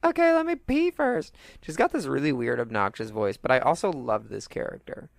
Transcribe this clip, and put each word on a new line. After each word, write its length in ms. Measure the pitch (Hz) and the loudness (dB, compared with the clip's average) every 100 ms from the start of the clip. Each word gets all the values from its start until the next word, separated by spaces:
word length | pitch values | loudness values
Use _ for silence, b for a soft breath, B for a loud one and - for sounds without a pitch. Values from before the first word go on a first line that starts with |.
Okay, 280 | 330 339 339 | 0 4 4
let 120 | 330 | 4
me 100 | 320 | 2
pee 360 | 339 - 269 349 | -4 -2 0 0
first. 440 | 339 277 247 - - B B | 0 0 0 -4 -12 B B
She's 140 | - | -12
got 160 | 160 - | 0 0
this 140 | - | 2
really 260 | 151 135 147 | -2 0 0
weird, 280 | 135 120 123 | 0 0 0
obnoxious 500 | 120 110 98 - 110 | 0 0 0 0 -8
voice, 260 | 107 104 | -2 -2
but 160 | 95 - | -2 2
I 80 | 127 | 2
also 320 | 131 165 202 | 4 0 0
love 380 | 156 123 107 110 | -4 -2 -2 -2
this 180 | 101 - | -12 -10
character. 640 | - - - - - - | -6 -6 -8 -12 -14 -14